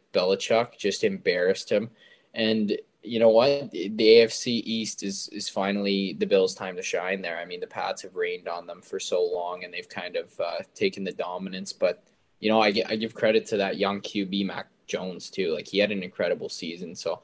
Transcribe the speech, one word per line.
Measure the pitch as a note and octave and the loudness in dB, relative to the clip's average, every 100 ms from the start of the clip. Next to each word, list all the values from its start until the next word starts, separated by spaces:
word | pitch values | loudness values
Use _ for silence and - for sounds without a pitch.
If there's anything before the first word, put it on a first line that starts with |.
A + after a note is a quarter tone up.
| _ | _
Belichick, | G2 F#2 G2 - A2+ A#2+ - | 0 2 0 2 2 2 -2
just | G2+ - | -2 0
embarrassed | G#2+ F#2+ - F2+ F2+ F#2+ - | 0 0 0 2 2 2 0
him. | G#2 A#2 - _ - _ | -2 -2 -10 _ -20 _
And | A2+ A2 A2+ G2+ - - _ G#2 | -2 0 2 0 -2 -6 _ -6
you | A#2 | 4
know | A2+ | 6
what? | A2 C3+ C#3+ C3+ | 8 6 2 -2
The | F2 F#2 A2 A2 A#2 | -6 -6 4 10 10
A | |
F | A2+ | 10
C | - B2+ A#2 | 4 -2 -2
East | - A2+ G#2 - | -2 -4 -4 -6
is, | G2 G2 - | -6 -6 -8
is | G#2 - | -10 -8
finally | G#2+ G2 G2+ G2+ G2 F#2+ | -2 0 0 0 0 0
the | - G2 | -2 2
Bills' | G2 F#2+ - | 4 4 0
time | F#2+ F2+ | -8 -8
to | |
shine | - F2+ F2+ G2 | -6 -4 -2 -4
there. | F2 E2+ | -4 -8
I | |
mean, | F2 F2+ | -8 -10
the | F2+ | -10
Pats | G#2+ F#2 F#2+ | -6 -6 -6
have | F#2+ F2+ | -10 -6
rained | F2 F2+ F2+ | -4 -4 -8
on | E2+ E2+ | -8 -10
them | F2 | -16
for | - F#2+ | -12 -10
so | - F#2 | -4 0
long, | F2 F2 F2 F2+ F2+ | 0 -2 -6 -8 -10
and | |
they've | F2 F2+ | -12 -12
kind | G2+ F2+ E2+ | -12 -8 -8
of, | E2+ - | -8 -6
uh, | E2+ E2+ F2+ | -6 -6 -10
taken | - G2 G2+ | -4 -4 -2
the | F#2+ | -8
dominance. | F2+ F2 F2+ F#2+ F#2 G2 | -6 -8 -6 -8 -10 -12
But, | - F#2 - _ _ _ _ | -2 -2 -2 _ _ _ _
you | G#2+ | 2
know, | A2 | 4
I | G#2+ | 4
gi-, | G#2 - | 2 -2
I | A2+ | -2
give | A2+ | -4
credit | - A2+ A2 G2+ | 0 2 2 2
to | G#2 | 0
that | F#2+ F#2 | 0 0
young | G2 G2 | -2 -2
Q | - G#2 F#2+ | -4 -4 -2
B, | G2 G2 | -2 -2
Mac | - - _ - | -6 -12 _ -8
Jones, | E2+ F#2 F2 - | -6 -6 -10 -10
too. | - F2 | -4 -2
Like, | D#2 - | -2 -2
he | F#2+ | 0
had | G#2 | 2
an | G2+ | 0
incredible | F#2 - F2 D#2+ D#2+ | -6 -4 -2 -2 -6
season. | - E2+ E2+ F2 F2 | -8 -10 -8 -12 -8
So | E2 F2+ | -6 -8